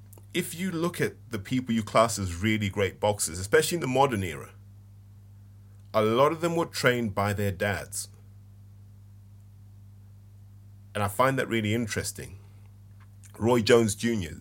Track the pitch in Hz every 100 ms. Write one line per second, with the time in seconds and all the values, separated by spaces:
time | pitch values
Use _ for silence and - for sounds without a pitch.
0 | - - - 175 175 160 185 165 170 -
1 | 123 - - 98 92 127 127 117 107 -
2 | 113 104 95 85 107 107 104 101 95 -
3 | 104 101 - 82 98 156 156 170 151 131
4 | 214 113 92 71 - - - - - -
5 | - - - - - - - - - 110
6 | 110 113 147 160 170 170 170 - 131 123
7 | 117 95 101 101 101 87 101 90 69 -
8 | - - - - - - - - - -
9 | - - - - - - - - - -
10 | - - - - - - - - - 104
11 | 101 - 131 135 - 113 104 113 117 -
12 | - - 73 92 - - - - - -
13 | - - - - 110 123 110 120 113 98
14 | 117 117 85 -